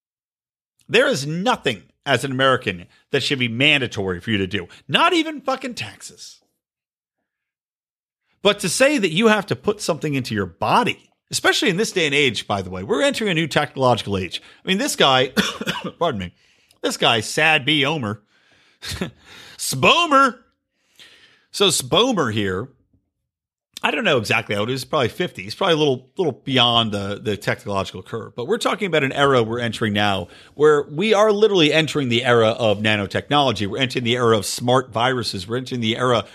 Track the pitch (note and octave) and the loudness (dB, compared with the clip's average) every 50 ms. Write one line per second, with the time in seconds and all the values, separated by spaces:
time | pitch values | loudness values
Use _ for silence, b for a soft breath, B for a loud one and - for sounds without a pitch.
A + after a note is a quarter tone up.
0 | _ _ _ _ _ _ _ _ _ _ _ _ _ _ _ _ _ - - G#3+ | _ _ _ _ _ _ _ _ _ _ _ _ _ _ _ _ _ 0 2 2
1 | C4+ D4+ A#3+ C#3 C3 D3+ D#3 F3 F#3+ A3 A3+ - - D3 A#2 F2+ - _ _ _ | 4 4 2 -2 -2 -4 -6 -2 0 0 0 0 -2 -4 -4 -4 -10 _ _ _
2 | _ - C3+ A#2 C#3 C#3 B2+ B2+ C3+ C3+ C3 A#2+ - A2 F2+ F2 F2 b b b | _ 0 0 0 0 -2 -2 2 2 2 2 2 0 -4 -6 -6 -10 b b b
3 | b b - C#3 B2+ - D3 C3 B2 A#2 A2+ A#2 C#3 D3 D3+ C#3+ B2+ A2 - A2 | b b -2 -2 0 0 -2 -2 -2 -4 0 2 4 4 4 2 0 -2 -4 -6
4 | G2 F#2+ F2+ F2 - - A2 G2 G2 F#2 G2 F#2+ E2+ B B B B - C#3 A3 | -4 -4 -4 -6 -4 -2 0 0 0 -2 -2 -6 -8 B B B B -4 0 2
5 | D#4+ E4+ F#4 E4 D#4 D#4+ D#4+ C#4 - - C4 C4 - C4 A#3 - - G#2 - - | 2 2 2 0 -2 -2 -6 -8 -6 -6 -6 -6 -6 -12 -10 -10 -12 -14 -14 -18
6 | - - - - - - - _ _ _ _ _ _ _ _ _ _ _ _ _ | -20 -20 -20 -20 -20 -20 -20 _ _ _ _ _ _ _ _ _ _ _ _ _
7 | _ _ _ _ _ _ _ _ _ _ _ _ _ _ _ _ _ _ _ _ | _ _ _ _ _ _ _ _ _ _ _ _ _ _ _ _ _ _ _ _
8 | _ _ _ _ _ _ _ _ - - G3+ G3+ - F3+ - - C4 C#4+ D4+ C4+ | _ _ _ _ _ _ _ _ -2 0 0 0 -2 -4 0 2 2 4 4 2
9 | G3 F3 D#3 E3+ A#3 A3 G#3+ G#3 F#3 - - - - G#3 G3+ - - - E3+ - | 0 0 0 2 4 4 4 2 0 -2 -4 -2 -2 -4 -4 -4 -4 -4 -4 -4
10 | - D#3 C#3+ C3+ B2 - A2+ G#2 G2 F2 F2 _ G#2+ A2 D#3 G#3+ A#3+ - - - | -4 -4 -4 -4 -4 -4 -2 -4 -4 -4 -4 _ -2 2 2 2 2 0 -2 -6
11 | _ _ _ _ _ _ D#3+ - - F4 F#4 - D#4+ A#3+ E3+ F3 A3+ A3+ - F#3 | _ _ _ _ _ _ -8 -2 0 0 0 2 0 0 0 0 -2 -2 -2 -2
12 | E3 D3 C#3 D3 D3 C3 G#2 - - - G#2+ G2+ F#2 F2+ F#2 F#2 F#2+ B2 G#3+ C#4 | -2 0 2 2 2 2 0 -2 -4 -4 -4 -4 -4 -6 -8 -8 -4 -4 -2 0
13 | C#4 C#4+ C4+ - A3+ G#3 F3 D#3 E3 C#3+ - D#3+ D3 - - C#3 C3 B2+ A#2+ G#2 | 0 0 0 -2 -2 -2 0 0 -2 0 0 -2 -2 -2 -2 0 2 2 2 2
14 | - G#2+ G2 F#2+ F#2 E2 - - B B B B B - F#3+ G3 C4 D4+ G3 - | 0 -4 -4 -4 -4 -6 -10 -12 B B B B B -4 -2 -2 -2 -4 0 2
15 | F#3 C#3 C3 C3 C3 C3 - - - - - - A3+ G3 - - - - - _ | 2 4 4 2 2 0 -2 -4 -4 -4 -6 -8 -8 -8 -8 -8 -10 -12 -8 _
16 | E3+ E3+ C3 G2+ F2+ F2 b b b b b b b b b b - C#4 A#3 - | -4 -4 -4 -4 -8 -10 b b b b b b b b b b -6 -6 -4 0
17 | F3 C#3+ A#2+ A2+ G#2+ - - - D3+ D#3+ D#3 D3+ B2 C#3 D#3 D3+ C3+ C3+ D#3+ D#3 | 2 2 2 2 -2 -2 -2 0 2 2 2 2 0 0 0 0 0 0 -2 -2
18 | A#2 G#2 G#2+ - _ B B B B B B B B B B B B B - - | -4 -6 -6 -8 _ B B B B B B B B B B B B B -8 -8
19 | F#3 D#3 B B B B B B B B B B - - - C3+ B2 F#3+ C4 E4 | -8 -10 B B B B B B B B B B -8 -6 -4 0 2 2 4 4
20 | F4 E4 C#4+ C4+ C4+ B3+ G#3+ - _ _ _ _ _ _ b b b b b b | 2 4 4 4 4 4 0 -4 _ _ _ _ _ _ b b b b b b
21 | b b b b b b b b b b - - G3+ F#3+ - - - B2 C#3 F3 | b b b b b b b b b b -4 0 2 2 2 0 -2 0 2 2
22 | A3+ C4+ B3 F3+ C#3+ A#2 G#2 A2 G2+ G2 F#2 F#2+ B2 - _ _ _ _ _ _ | 2 2 2 0 0 0 0 0 0 0 -2 -2 -6 -8 _ _ _ _ _ _
23 | _ _ _ _ _ _ _ _ _ _ _ _ _ _ _ - - A3 C#4+ D4+ | _ _ _ _ _ _ _ _ _ _ _ _ _ _ _ -6 -4 -4 -4 0
24 | A#3+ F#3+ D3+ B2 G#2+ F#2 A#2 A2+ A2 - G#2+ G2+ G#2 A#2 C3 C3+ B2+ - - D#3 | 0 2 2 2 2 0 -2 -2 -2 -2 -2 -2 -2 -2 -4 -6 -6 -4 -2 0
25 | B2+ G#2+ - - C3+ - - - F#2 G2+ - - - F3+ E3 D3+ D#3 D3 C3 B2 | 0 -2 -2 -4 -8 -8 -6 -12 -14 -14 -6 -4 0 0 2 2 2 0 0 -2
26 | - _ _ - F#3+ D3+ A2+ - _ C#3 C3 B2+ A#2+ A#2+ A#2+ A2+ A2+ A2 G2+ G2+ | -6 _ _ -4 -4 -4 -4 -6 _ -2 0 2 2 2 2 2 0 0 -2 -4
27 | G2 G2 G#2 - - G#2+ G2+ F#2+ - - A2+ - - G#2+ G2+ G2 F#2+ - - F#2 | -4 -4 -6 -6 -4 -4 -6 -4 -4 -4 -6 -6 -6 -4 -4 -4 -4 -4 -8 -14
28 | F#2 - - A2+ G#2+ G#2+ - - - D3 G#3+ A#3+ - C4 C4 G3 G#3+ F#3+ D#3 D3+ | -14 -12 -12 -12 -12 -12 -12 -12 -6 -4 -4 -2 -2 -4 -2 -2 -4 -2 0 0
29 | C#3 C3+ C#3 C#3+ C#3+ C#3+ C3+ B2 A2+ A2 A2+ A#2+ A#2+ A#2 G#2+ - A#2 G#2+ G2+ G#2 | 0 0 0 2 2 4 4 4 2 2 -2 -4 -4 -4 -4 -2 -2 0 2 2
30 | G#2 G#2 G2 F#2+ F2 B B B B B B - C#3+ D3+ D3+ D3 C#3+ - D3+ D3 | 2 2 2 0 -4 B B B B B B 2 4 4 6 4 0 -2 -4 -2
31 | G3+ A3 G#3+ F#3+ G#3+ A3 G#3 G3+ G#3+ G#3+ G3+ F#3 D#3 D3 C#3+ D#3+ D#3+ C#3 - D3+ | 2 2 4 4 4 4 4 4 4 4 6 4 4 4 4 2 0 0 -2 -2
32 | C#3 B2 A#2 A2+ B2 B2+ B2 A#2 A2 A2 A2+ - B2 A2 G2+ G2+ G#2+ A2 G#2+ G#2 | -2 0 0 0 2 4 4 4 4 4 2 2 2 0 0 2 2 0 0 0
33 | G2+ F#2 - G#2 - - C#3 D3 C#3+ C3 A2 G2+ G#2 F#2+ G#2+ - C3+ B2+ - C#3 | -2 -4 -4 -6 -4 0 0 2 2 2 0 -2 -4 -6 -2 -4 -4 -2 -2 -4
34 | B2 A#2 A#2 B2+ B2 A#2 A2+ G#2+ F#2+ - - - B2 A#2+ B2 C3 B2+ - - A2 | -2 -2 0 2 4 4 4 2 2 -4 -6 -4 0 2 2 2 2 0 -2 0
35 | A#2 C3 C3 B2 A2 - - G2+ F2 G#2+ A#2 B2+ C3 B2+ C3 B2 A#2 A2 A2 B2+ | 0 0 0 -2 -4 -6 -6 -8 -8 -6 -6 -6 -6 -6 -6 -4 -2 -2 0 0
36 | B2 B2+ A#2+ A2 G2 B B | 2 2 2 2 0 B B